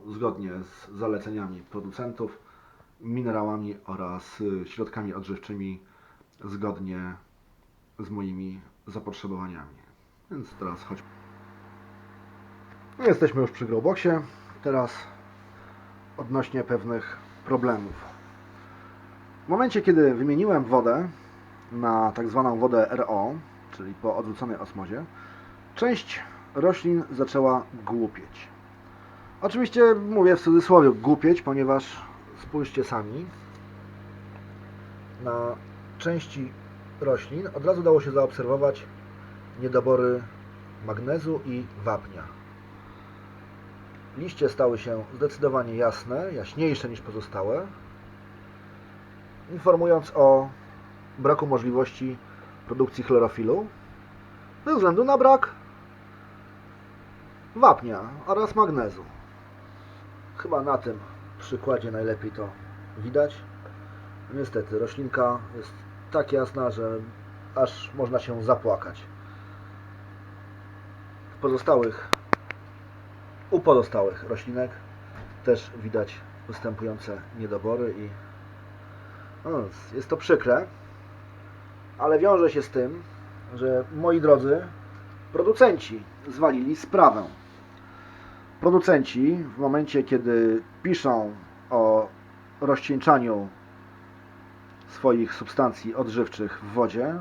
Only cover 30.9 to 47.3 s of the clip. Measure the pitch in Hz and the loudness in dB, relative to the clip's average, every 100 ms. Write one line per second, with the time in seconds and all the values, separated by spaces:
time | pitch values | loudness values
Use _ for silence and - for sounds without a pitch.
30.9 | 113 127 147 160 175 139 135 131 135 - | 6 2 4 4 4 2 0 2 0 0
31.9 | - - - - - - 151 135 135 - | -14 -16 -20 -20 -20 -8 -6 -4 -4 -4
32.9 | 117 104 135 180 - - - - - - | -6 -6 -10 -12 -16 -20 -20 -20 -20 -20
33.9 | - - - - - - - - - - | -18 -18 -18 -18 -18 -18 -18 -18 -18 -18
34.9 | - - - 123 120 117 120 - - - | -18 -18 -10 -6 -4 -6 -8 -14 -18 -18
35.9 | - 170 170 - 143 127 - - - - | -8 -4 -4 -6 -10 -12 -12 -18 -20 -18
36.9 | - 139 123 - 151 196 - 160 175 165 | -4 0 0 -2 -10 -8 -2 0 2 6
37.9 | 156 143 135 131 - 123 139 139 135 - | 4 4 0 0 -2 -2 2 0 0 -12
38.9 | - - - - - - - 127 123 123 | -18 -20 -20 -20 -20 -18 -8 0 0 4
39.9 | 127 123 123 110 - - - - - 110 | 4 4 0 -4 -16 -20 -20 -20 -14 -8
40.9 | 107 127 160 156 151 135 123 104 101 107 | -6 -4 -4 -2 -4 -4 -8 -10 -8 -4
41.9 | 101 - 92 78 - - - - - - | -4 -8 -16 -16 -18 -20 -20 -20 -20 -20
42.9 | - - - - - - - - - - | -20 -20 -20 -20 -20 -20 -20 -20 -20 -20
43.9 | - - 131 175 - 139 - 127 113 120 | -20 -18 -12 -12 0 0 4 2 2 -4
44.9 | 113 107 123 147 - 143 131 117 113 117 | -6 -8 -4 -4 0 0 2 -2 0 0
45.9 | 101 120 131 190 139 95 143 160 135 123 | 0 -6 -6 -6 -8 -8 -2 0 0 -6
46.9 | 107 - 107 101 | -10 -10 -12 -8